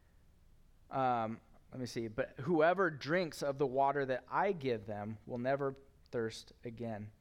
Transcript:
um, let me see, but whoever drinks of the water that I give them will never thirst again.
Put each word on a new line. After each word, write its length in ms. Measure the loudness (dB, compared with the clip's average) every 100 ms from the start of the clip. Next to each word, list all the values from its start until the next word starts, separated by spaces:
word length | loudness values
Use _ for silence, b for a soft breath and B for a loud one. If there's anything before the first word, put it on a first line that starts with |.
| b b b -20 -20 -20 -20 -20 -6
um, 480 | 0 2 2 0 -4 -12 -20 -14
let 100 | -8
me 60 | -6
see, 220 | -4 -4
but 240 | -2 -4 -2
whoever 500 | 2 6 6 6 2
drinks 520 | 0 0 0 0 -4
of 160 | -4 0
the 80 | 2
water 380 | 4 4 4 0
that 180 | -2 -2
I 220 | 0 2
give 360 | 0 0 -2 -4
them 320 | -6 -6 -8 -8
will 120 | -4
never 380 | 0 0 0 -4 -16 -20 -6
thirst 420 | -2 -2 -4 -16 -14
again. 480 | -12 -8 -6 -6 -10 -14